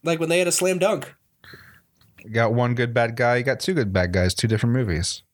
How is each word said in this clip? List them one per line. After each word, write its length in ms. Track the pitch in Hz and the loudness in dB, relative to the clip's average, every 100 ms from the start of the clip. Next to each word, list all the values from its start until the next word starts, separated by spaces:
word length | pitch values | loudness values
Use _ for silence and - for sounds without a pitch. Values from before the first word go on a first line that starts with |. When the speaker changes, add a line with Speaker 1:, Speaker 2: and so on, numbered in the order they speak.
Speaker 1:
like, 160 | 160 165 | -2 -2
when 100 | 160 | 0
they 100 | 175 | 0
had 80 | 175 | 0
a 40 | |
slam 260 | 170 180 185 | 0 0 0
dunk. 360 | 190 180 - _ _ _ - - - - _ _ _ - | 0 -2 -6 _ _ _ -20 -20 -20 -20 _ _ _ -20
Speaker 2:
You 60 | 113 | -4
got 220 | 110 117 | 0 2
one 220 | 120 120 120 | 2 0 0
good 180 | 120 | 0
bad 220 | 120 117 117 | 0 0 0
guy. 220 | 120 123 | 0 2
You 60 | |
got 160 | 123 127 | 0 -2
two 120 | - | -2
good 200 | 175 107 | 0 0
bad 180 | 95 90 | 0 2
guys. 220 | 92 90 - | 2 2 2
Two 120 | 113 | 0
different 280 | 110 120 127 | 0 0 0
movies. 480 | 113 78 85 - _ | 0 -2 -4 -8 _